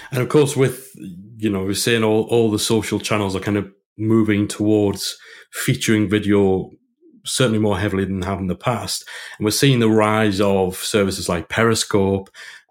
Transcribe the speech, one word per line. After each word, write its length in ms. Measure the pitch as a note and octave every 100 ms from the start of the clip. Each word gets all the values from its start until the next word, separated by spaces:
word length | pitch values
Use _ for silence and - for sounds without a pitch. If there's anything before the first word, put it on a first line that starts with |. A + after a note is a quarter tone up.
| -
And 100 | C3
of 60 | B2
course, 300 | D3+ C#3 B2+
with, 340 | C3 - - - F#3+ F#2 G#2 A#2
you 120 | G#2
know, 140 | G2
we're 100 | F#2+
saying 300 | G2 A#2+ A#2
all, 200 | A2 A2
all 280 | G#2+ A#2+ A2+
the 80 | G#2
social 400 | - A2+ G2+ G#2
channels 340 | - G#2+ G2
are 60 | F#2
kind 160 | G#2+ G2+
of 160 | F#2+ _ _ -
moving 480 | G#2+ A2+ G#2+ G2+ G2+
towards 720 | - G#2+ G#2+ G2+ F#2 - - - - -
featuring 560 | - - - - G#2+ G2
video 640 | G#2+ G2 G2+ G2 F#2+ - - _ _ _ - -
certainly 340 | - B2+ A2
more 200 | G#2+ F#2
heavily 240 | G#2 G2
than 200 | F#2+ F#2+
have 160 | F#2+ F#2+
in 80 | F#2+
the 80 | F2
past. 500 | - A#2 F#2 - - - - -
And 80 | G#2+
we're 60 |
seeing 280 | - C#3 B2
the 80 | A2
rise 520 | A2 G#2+ G#2+ A2 F#2+
of 340 | G2+ G2 F#2 -
services 540 | - G#2+ G2 F#2+ F2+
like 180 | E2+ -
Periscope 840 | - A2+ A2 - G#2 G2 G2 - - - - _